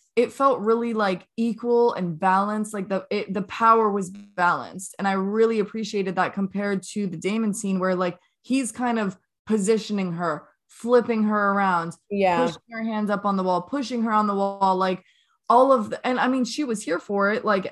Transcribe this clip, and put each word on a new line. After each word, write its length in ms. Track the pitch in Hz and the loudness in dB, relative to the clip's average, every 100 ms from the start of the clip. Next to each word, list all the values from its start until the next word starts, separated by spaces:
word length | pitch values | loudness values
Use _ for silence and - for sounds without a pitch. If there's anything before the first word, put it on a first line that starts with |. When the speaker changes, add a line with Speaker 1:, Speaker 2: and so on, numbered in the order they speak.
| _ - | _ 0
Speaker 1:
it 160 | 240 | 0
felt 280 | - 277 254 | 2 2 2
really, 340 | 214 233 233 | 2 0 0
like, 340 | 220 196 180 - - | 0 0 -2 -6 -4
equal 560 | 233 208 240 240 240 | -4 -2 0 4 4
and 260 | - 175 156 | 2 -4 0
balanced, 540 | 185 190 202 214 214 | 2 2 2 -2 -4
like, 160 | 208 185 | -6 -4
the, 160 | 190 - | -4 -2
it, 240 | 208 - | -4 -4
the 80 | 190 | -6
power 460 | 185 - 226 226 214 | -6 2 6 6 4
was 200 | 202 180 | 0 -4
balanced. 840 | 202 202 - 175 147 85 185 - - | -10 -10 0 2 2 -4 -12 -14 -6
And 80 | 196 | -2
I 60 | |
really 460 | 196 196 220 226 226 | -2 0 2 2 2
appreciated 560 | 208 220 214 202 190 185 | -2 -6 -6 -4 -2 -2
that 180 | 170 | -2
compared 500 | 196 190 196 202 196 - | -2 -4 -2 -4 -4 -6
to 140 | 208 196 | -6 -6
the 100 | 165 | -4
Damon 360 | 185 220 220 | -4 -2 -2
scene 260 | 190 196 190 | -4 -2 0
where, 160 | 185 180 | 0 0
like, 220 | 180 175 _ _ | -2 -6 _ _
he's 300 | - 262 233 | -4 -2 -2
kind 280 | - 247 226 | -4 -2 -2
of 180 | 202 - _ _ - | -4 -6 _ _ -2
positioning 680 | 220 190 220 - 202 185 | 0 2 0 0 -4 -4
her, 340 | 165 175 151 - _ _ | -4 -4 -4 -8 _ _
flipping 560 | - 233 247 226 226 | -10 2 2 4 0
her 280 | 214 214 202 | 0 2 2
around, 420 | 196 196 175 170 - - | 2 2 0 -2 -10 -6
Speaker 2:
Yeah. 340 | 202 185 170 170 | 0 2 2 0
Speaker 1:
pushing 160 | 160 - | -4 -12
her 120 | 226 | -8
hands 260 | 226 214 208 | -4 -2 -2
up 160 | 202 202 | -2 0
on 120 | 190 | 0
the 60 | |
wall, 180 | 185 180 | 0 0
pushing 400 | 185 285 233 240 | -2 -6 -4 -4
her 80 | 226 | 0
on 160 | 214 208 | 0 0
the 80 | 196 | 0
wall, 400 | 196 196 196 185 | -2 0 2 2
like, 280 | 185 185 _ _ _ _ - | 0 -2 _ _ _ _ 2
all 220 | 240 269 | 6 6
of 160 | 254 214 | 4 2
the, 180 | 247 247 | -4 -2
and 120 | 254 | 0
I 80 | 247 | 0
mean, 160 | 262 247 | 0 -2
she 180 | - | -4
was 180 | 269 214 | -4 -4
here 180 | - 175 | -4 -6
for 320 | - 202 196 | -2 0 0
it, 120 | 214 | 0
like 260 | 214 196 190 | 0 -2 -2